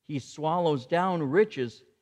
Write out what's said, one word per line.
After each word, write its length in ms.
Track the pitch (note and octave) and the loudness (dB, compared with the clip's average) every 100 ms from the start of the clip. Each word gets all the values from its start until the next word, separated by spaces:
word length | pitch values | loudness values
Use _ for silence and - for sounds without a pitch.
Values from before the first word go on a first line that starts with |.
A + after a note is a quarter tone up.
| - | -10
"He 120 | C#3+ | -8
swallows 680 | - - D#3 F3+ E3 C#3+ A#2+ | -8 -6 -2 0 2 0 0
down 360 | E3+ F#3 F3 | 0 2 0
riches 600 | C#3 E3+ G#3+ C#3+ A#2+ - _ _ | 2 2 2 0 -6 -8 _ _